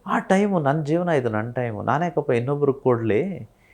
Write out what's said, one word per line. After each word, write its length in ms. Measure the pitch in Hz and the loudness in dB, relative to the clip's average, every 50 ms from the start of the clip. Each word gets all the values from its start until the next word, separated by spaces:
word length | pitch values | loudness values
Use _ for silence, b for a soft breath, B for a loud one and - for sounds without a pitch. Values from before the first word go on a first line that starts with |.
| - | -8
ಆ 120 | - - 233 | -4 -4 -2
ಟೈಮು 400 | 185 - 190 190 208 208 196 175 | 0 2 2 2 2 2 0 0
ನನ್ 260 | 147 135 143 160 151 | 2 2 0 0 0
ಜೀವನ, 240 | 139 160 170 180 175 | 0 0 0 2 2
ಇದು 200 | 165 139 123 117 | 2 2 2 0
ನನ್ 240 | 107 107 110 120 120 | 0 -2 -2 -4 -4
ಟೈಮು, 280 | 127 123 117 107 101 | -4 -4 -4 -4 -4
ನಾನ್ಯಾಕಪ್ಪ 480 | 104 107 123 147 175 175 160 151 143 - | -2 0 0 0 0 -2 -2 -2 0 0
ಇನ್ನೊಬ್ರಿಗೆ 520 | 131 117 120 135 147 143 143 139 135 - | 0 0 0 0 -2 0 2 0 0 2
ಕೊಡ್ಲಿ? 680 | - 131 123 117 113 110 101 113 165 196 185 143 110 - b b b b | 2 2 2 2 2 2 2 2 0 -2 -6 -10 -12 -16 b b b b